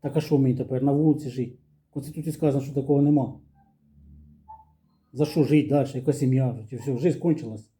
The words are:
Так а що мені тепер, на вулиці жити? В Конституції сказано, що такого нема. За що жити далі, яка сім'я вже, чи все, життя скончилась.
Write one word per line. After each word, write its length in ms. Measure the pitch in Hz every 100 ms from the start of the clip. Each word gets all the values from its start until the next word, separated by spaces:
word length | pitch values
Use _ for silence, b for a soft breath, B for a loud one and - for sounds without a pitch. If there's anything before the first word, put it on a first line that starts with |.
Так 160 | 143 156
а 40 |
що 160 | 151 151
мені 180 | 135 123
тепер, 280 | 123 127
на 80 | 139
вулиці 380 | 143 156 147 143
жити? 280 | 120 120 - _ _ _
В 40 |
Конституції 400 | - 139 156 156
сказано, 300 | - 156 139
що 100 | 131
такого 280 | 139 131 143
нема. 380 | 143 151 120 - _ _ _ _ _ _ - - - - _ - - _ _ _ _
За 120 | 120 147
що 180 | 160
жити 260 | 135 151 139
далі, 200 | 143 135
яка 200 | 131 135
сім'я 380 | 135 135 131 127
вже, 160 | 110 107
чи 60 | 123
все, 220 | 143 120
життя 200 | 165 -
скончилась. 520 | 170 156 117 107 - _